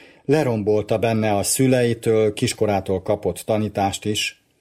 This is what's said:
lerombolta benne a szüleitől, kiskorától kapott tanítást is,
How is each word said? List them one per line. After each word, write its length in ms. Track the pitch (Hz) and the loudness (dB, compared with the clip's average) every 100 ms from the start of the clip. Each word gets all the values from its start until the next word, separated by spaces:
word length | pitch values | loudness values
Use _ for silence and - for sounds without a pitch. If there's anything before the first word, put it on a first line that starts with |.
| - - - | -20 -8 0
lerombolta 720 | 147 135 113 101 107 98 110 | 0 2 0 0 0 0 0
benne 380 | 117 113 107 101 | 0 0 2 0
a 80 | |
szüleitől, 880 | 95 - 131 127 120 113 117 110 110 | 0 0 2 2 2 0 2 2 2
kiskorától 680 | 107 120 - 107 98 92 92 | 0 -2 0 0 0 0 -2
kapott 360 | 90 104 98 85 - | -2 -2 -2 -4 -2
tanítást 600 | 110 107 104 98 95 107 | -2 -2 -2 -2 -2 -4
is, 380 | 104 - - _ _ | -4 -4 -8 _ _